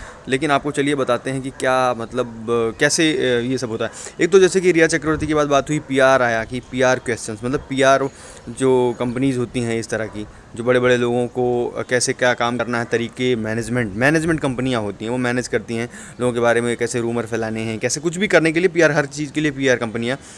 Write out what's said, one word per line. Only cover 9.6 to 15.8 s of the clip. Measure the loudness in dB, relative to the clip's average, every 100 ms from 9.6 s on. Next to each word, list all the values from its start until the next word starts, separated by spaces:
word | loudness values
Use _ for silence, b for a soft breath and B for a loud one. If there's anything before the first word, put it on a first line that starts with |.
| -2 -4
इस | -4
तरह | -4 -6
की, | -8 -12 B B -6
जो |
बड़े-बड़े | 2 4 4 4
लोगों | 2 0 -2
को, | -2 0 0 -2
अ, | -4
कैसे | -2 0 0
क्या | 0 0
काम | 2 0 -2
करना | -2 -2
है, | -2
तरीके, | -2 -4 -2 -2 0
management, | -2 -4 -2 -2 -2 0
management | 2 2 0 -2
कंपनियाँ | -2 -2 -2 -2
होती | -4 -6 -4
हैं, |
वो | -2
manage | -2 -2 -2
करती | -4 -4
हैं | -6